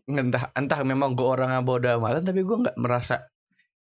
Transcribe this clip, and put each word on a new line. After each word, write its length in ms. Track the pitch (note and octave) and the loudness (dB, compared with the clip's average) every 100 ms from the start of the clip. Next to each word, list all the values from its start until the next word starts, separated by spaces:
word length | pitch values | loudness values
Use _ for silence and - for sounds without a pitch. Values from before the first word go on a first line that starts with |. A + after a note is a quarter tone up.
| - | -4
ng-, 240 | C#3+ B2+ | -2 0
entah, 240 | B2 B2+ | 0 -2
entah 260 | - C3+ D3+ C3 | -4 -2 0 0
memang 320 | C3 C#3 B2+ | 0 0 0
gue 80 | B2 | 0
orang 240 | C3 C3 | 2 0
yang 140 | B2+ B2+ | 0 0
bodo 240 | B2+ B2 | 0 2
amatan, 320 | A#2 A2 C3+ | 2 0 0
tapi 240 | F#3 F#3 F#3 | 0 0 0
gue 100 | A3+ | 0
nggak 160 | B3 - | 0 -2
merasa, 480 | A#2+ B2 - B2 - _ _ _ _ _ | 0 0 0 -4 -6 _ _ _ _ _